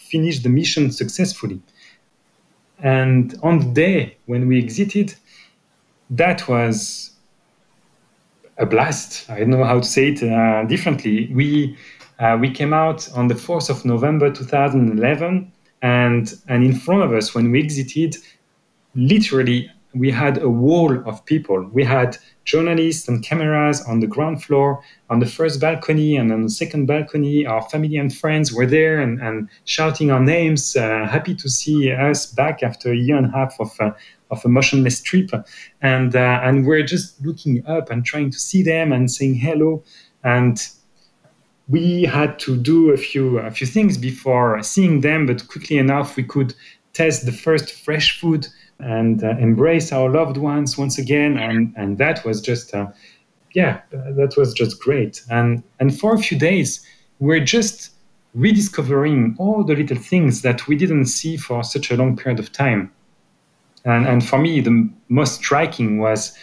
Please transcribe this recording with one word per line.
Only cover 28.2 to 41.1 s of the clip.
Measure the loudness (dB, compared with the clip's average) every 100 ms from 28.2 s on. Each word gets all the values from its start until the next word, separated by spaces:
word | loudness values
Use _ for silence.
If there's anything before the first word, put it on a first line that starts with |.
| -2 0 2
were | 2 4
there | 4 4 2
and, | 0 -2
and | -4 -6 -8 _
shouting | -6 -2 -2 0 2
our | 4
names, | 4 4 2 0 0 -2
uh, | 0 -2 -2
happy | -2 -2 -6
to | -4
see | -4 -2 0 0
us | 0 0 -2 -4
back | -2 -2 -2
after | -6 -4 -4
a | 0
year | 2 2
and | 0
a |
half | 0 -4 -6
of, | -8 -4
uh, | -4 -4 -14 _ -12
of | -4
a | 2
motionless | 2 4 2 2 -2
trip. | -2 0 0 -6 -10 -20 -20 _
And, | 0 2 2
uh, | 2 2 2
and | 2 2 4
we're | 2 0
just | -4 -6 -8 -8
looking | -6 -2 -2 -2
up | -4 -4
and | -4 -4
trying | -4 -4
to | -4
see | -2 0
them | 2 2 2
and | 2 0
saying | 0 -2 0
hello. | 0 0 0 0 -8 -20 _ _ 0
And | 2 2 0 -6 -16 _ _ _